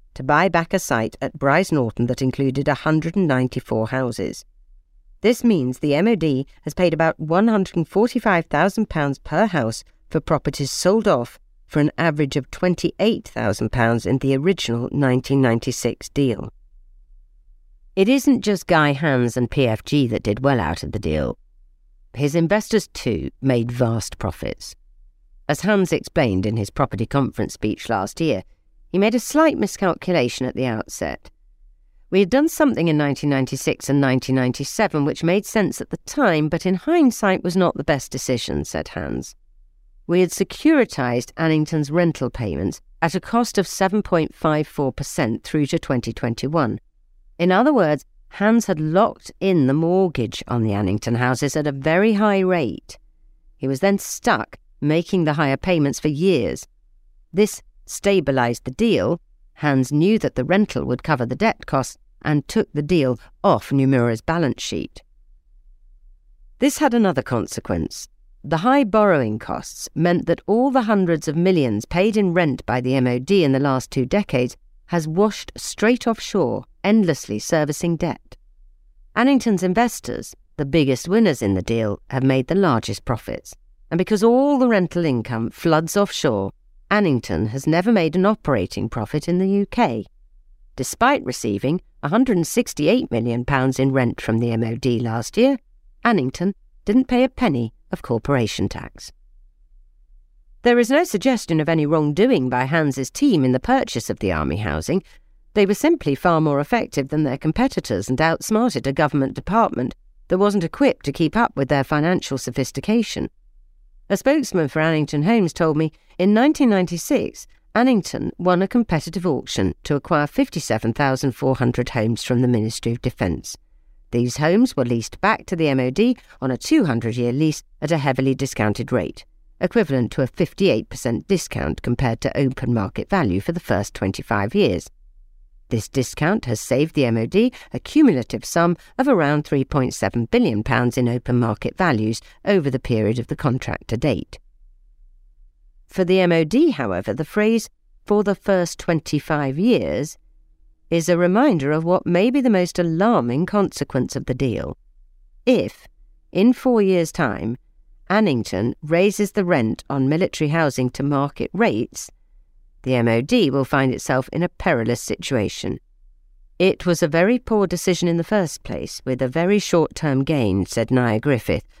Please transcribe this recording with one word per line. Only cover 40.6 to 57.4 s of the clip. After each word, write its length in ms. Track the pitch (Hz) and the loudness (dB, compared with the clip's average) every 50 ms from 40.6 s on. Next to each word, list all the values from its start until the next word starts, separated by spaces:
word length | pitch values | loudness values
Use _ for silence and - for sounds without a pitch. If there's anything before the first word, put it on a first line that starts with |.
| - 302 320 285 226 - - - 123 120 120 123 - - - | 2 4 4 4 2 0 -2 -6 -4 -2 -2 -2 -4 -6 -6
Annington's 540 | - 165 160 156 156 151 - 165 156 147 139 | -2 0 2 2 2 0 0 0 -4 -2 0
rental 400 | 151 175 175 170 156 - 139 120 | 0 0 0 0 0 -2 -6 -6
payments 500 | - - 117 98 76 67 92 98 - - _ _ - - 165 | -6 -6 -6 -6 -4 -4 -4 -4 -6 -6 _ _ -10 -4 -4
at 120 | 160 - | -2 -2
a 60 | 180 | -4
cost 380 | - - - 233 240 - - 208 | -6 -2 -2 0 0 0 0 -2
of 100 | 175 - | -2 -2
seven 340 | - - 190 190 190 214 - | -2 -2 -2 0 0 -2 -2
point 320 | - 185 165 156 - - | 0 0 0 0 0 -4
five 320 | - - 160 151 151 151 | -2 0 0 0 0 -2
four 260 | - - - 143 131 - | -4 -4 -2 -2 -2 -2
percent 520 | - 139 - - - 143 110 113 - - | -6 -10 -8 -4 -2 -2 -2 -2 -4 -8
through 220 | - - 156 147 | -4 -2 -2 0
to 120 | - - 160 | 0 -2 -4
twenty 340 | - - 139 120 - 117 113 | -2 -2 -2 -2 -2 -4 -8
twenty-one. 680 | - - 117 117 - - 135 160 170 143 110 104 107 _ _ _ _ _ _ _ _ _ - - - | -6 -4 -4 -4 -4 -6 -2 -2 0 0 0 -2 -6 _ _ _ _ _ _ _ _ _ -20 -6 -2
In 140 | 170 185 185 | 2 2 4
other 200 | 196 240 302 294 | 4 4 4 4
words, 320 | 240 180 151 151 135 - _ _ - - - | 4 4 2 2 0 -4 _ _ -20 -20 -20
Hans 360 | - - 196 214 226 233 214 | -6 0 2 4 4 2 2
had 140 | - 185 151 | 0 -2 -2
locked 520 | 156 156 160 185 226 - - - - - - - | -2 0 2 2 2 2 0 -6 -18 -20 -12 -4
in 260 | - 196 185 165 135 | 0 2 4 4 4
the 60 | 131 139 | 4 2
mortgage 720 | 156 165 165 180 190 196 175 147 - 113 107 - - - | 2 2 2 2 2 2 0 0 -2 -4 -4 -6 -10 -8
on 160 | - 120 120 110 | -4 -2 -2 0
the 100 | 110 101 | 0 0
Annington 440 | 101 104 90 101 104 - 120 120 | 0 0 0 -2 -2 -2 -2 -2
houses 400 | 117 127 123 131 120 147 139 - | 0 0 0 0 0 -2 -2 -2
at 100 | 156 143 | -2 -2
a 60 | 147 139 | -2 -4
very 420 | 135 135 156 160 180 208 226 214 | -2 -2 0 2 4 4 2 2
high 260 | 196 214 214 202 196 | 2 2 2 2 2
rate. 580 | 185 185 180 170 143 107 73 - _ - - - _ _ _ _ _ - _ _ _ - - | 2 2 2 0 0 -2 -4 -8 _ -18 -20 -20 _ _ _ _ _ -20 _ _ _ -20 -16
He 100 | - - 135 | -8 -4 -4
was 120 | 139 131 | -4 0
then 180 | 190 196 202 196 | 0 0 0 0
stuck 600 | - - - - - 247 185 107 - - - - _ _ _ - | -4 -8 -12 -4 0 0 0 0 -2 -8 -12 -20 _ _ _ -6
making 440 | 139 147 156 170 175 - - 185 165 | -2 0 0 0 0 0 0 0 0
the 100 | 156 147 | 0 0
higher 220 | 156 156 135 139 | 0 0 0 0
payments 440 | - - 190 180 160 143 139 - - | -2 0 0 0 2 2 0 -2 -2
for 80 | - 156 | -4 -4
years. 580 | 143 143 175 196 175 131 107 78 64 - - _ _ _ _ _ _ _ _ _ _ _ _ _ - | -2 0 2 2 2 2 0 -2 -4 -6 -12 _ _ _ _ _ _ _ _ _ _ _ _ _ 0
This 300 | 180 | 0